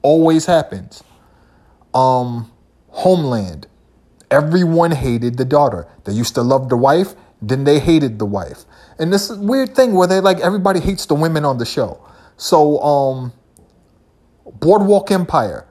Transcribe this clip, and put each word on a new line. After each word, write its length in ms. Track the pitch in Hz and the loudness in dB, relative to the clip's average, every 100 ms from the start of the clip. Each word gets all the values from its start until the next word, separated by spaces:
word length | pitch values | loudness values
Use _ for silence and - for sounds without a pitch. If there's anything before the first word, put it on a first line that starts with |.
Always 440 | 139 160 165 160 160 | 4 4 4 2 2
happens. 580 | 170 - 98 92 - _ _ _ _ _ _ _ _ _ | 0 0 -12 -16 -20 _ _ _ _ _ _ _ _ _
Um, 560 | 131 131 127 123 117 113 _ _ _ _ | 2 2 2 -2 -8 -12 _ _ _ _
Homeland. 760 | - 185 185 143 117 95 76 - _ _ _ _ _ _ | -2 2 2 0 -4 -6 -12 -20 _ _ _ _ _ _
Everyone 600 | 139 151 175 175 165 170 | 0 2 0 2 2 2
hated 460 | 147 127 120 120 120 | 0 -2 -2 -4 -4
the 80 | 127 | 0
daughter. 420 | 147 139 98 82 _ - | 2 2 -2 -14 _ -6
They 80 | |
used 220 | 104 117 - | -4 -4 -2
to 60 | |
love 280 | 120 135 131 | 0 0 0
the 80 | 123 | 0
wife, 380 | 131 160 196 - _ _ | 2 2 0 -8 _ _
then 240 | 107 131 139 | -6 -2 2
they 140 | 147 | 2
hated 400 | 156 160 139 107 | 4 2 2 -4
the 60 | 107 | -6
wife. 380 | 101 76 - - _ - - | -6 -8 -16 -20 _ -20 -6
And 120 | 160 | -2
this 180 | 202 - | -2 -2
weird 460 | 208 202 269 262 262 | -6 -2 -2 -2 0
thing 180 | 254 | 2
where 140 | 190 180 | 2 2
they, 120 | 190 | 2
like, 180 | 190 180 | 2 2
everybody 400 | 175 202 190 165 | -2 -2 -2 -2
hates 260 | 151 196 - | -2 -6 -4
the 100 | 147 | -2
women 300 | 165 160 147 | 0 -2 -2
on 120 | 127 | -4
the 80 | 117 | -6
show. 340 | - 107 - - - _ _ | -4 -6 -8 -20 -20 _ _
So, 420 | - 170 151 147 | 0 2 4 2
um, 520 | 147 143 135 131 127 - _ _ _ _ _ _ _ _ _ _ - - | 0 0 0 -4 -10 -14 _ _ _ _ _ _ _ _ _ _ -20 -4
Boardwalk 520 | 156 208 196 202 - | 2 2 4 0 2
Empire. 560 | 190 175 156 107 80 - | -4 0 -2 -2 -8 -18